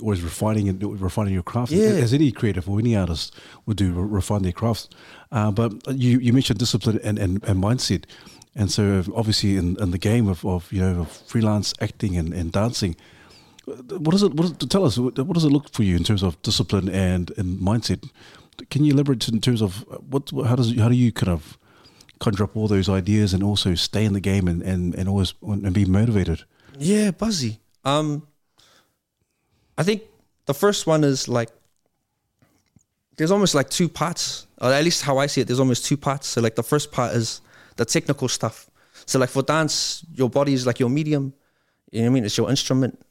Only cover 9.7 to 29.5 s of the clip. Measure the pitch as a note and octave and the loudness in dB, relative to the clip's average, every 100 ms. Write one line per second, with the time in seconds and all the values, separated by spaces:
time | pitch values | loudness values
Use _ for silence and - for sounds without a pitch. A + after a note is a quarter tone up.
9.7 | F2 G2 F#2 G2+ A#2 G#2 F#2 G#2+ F2+ - | -2 -2 -2 0 2 2 0 -2 -4 -4
10.7 | F#2+ F#2 F2 D#2+ - - A#2+ A2 G#2+ - | -2 0 0 -4 -10 -6 -2 0 0 -2
11.7 | - A2 - G#2 F2+ D#2+ F2 E2 G2 A2+ | -4 -6 -4 -4 -2 -4 -4 -4 -2 -2
12.7 | A#2+ F#2+ E2 - - - - - _ - | -2 -4 -6 -12 -20 -20 -20 -20 _ -16
13.7 | - - - D3+ G3 G3+ D3 F3 C#3+ C3 | -16 -12 -6 0 2 2 0 -2 -2 -2
14.7 | G3 E3 G#2+ B2 B2+ C3+ E3+ D#3 C#3+ - | 2 2 2 -2 -2 -2 2 4 2 0
15.7 | - G2+ F2 E2+ G#2 F#2+ - - - - | -2 2 2 2 0 0 -2 -2 -2 0
16.7 | G2+ F#2 F#2 F#2 F2+ F2 - F2+ F#2+ F#2 | 0 0 0 0 0 -2 -4 -4 -2 0
17.7 | A#2 - F#2 - - - - - - - | 0 0 -4 -6 -20 -20 -20 -20 -20 -6
18.7 | C#3 D3+ C#3 C#3+ B2 - A2+ B2+ A#2 G#2 | 0 4 4 2 0 0 -2 0 2 0
19.7 | F#2 - - - C3+ - C3+ A#2 B2 A2+ | -2 -14 -16 -6 -6 -4 -4 0 2 2
20.7 | A#2+ A#2 B2 A#2+ - F#2+ E2+ - - _ | 4 4 4 4 2 0 -2 -4 -20 _
21.7 | _ - _ - - B2 F#2+ G2+ A2+ G#2+ | _ -20 _ -20 -6 -2 0 -2 0 2
22.7 | G2+ F#2+ F#2+ F#2 G#2+ G#2 F#2 G2+ G#2 G2 | 2 2 0 2 2 2 2 0 0 0
23.7 | E2+ - G2+ G#2+ G2 G2 G2 F2+ E2+ F#2+ | -2 -2 0 0 0 0 0 0 -2 -2
24.7 | F#2 F2 E2+ F#2 G2 F#2 - - G2 G#2 | -2 -2 -2 -2 0 0 -4 -6 -4 0
25.7 | F#2+ F#2+ F#2+ A#2 G#2 E2 D#2+ - _ _ | 2 4 4 4 2 2 -2 -6 _ _
26.7 | C3+ D3+ G#3+ G#3 E3+ A3 F#3 A#2+ G#2+ _ | -6 0 2 2 0 -4 -2 -4 -6 _
27.7 | _ C3 D3 D3+ D3 - _ _ _ _ | _ -2 0 0 -4 -10 _ _ _ _
28.7 | _ _ _ _ _ _ _ _ | _ _ _ _ _ _ _ _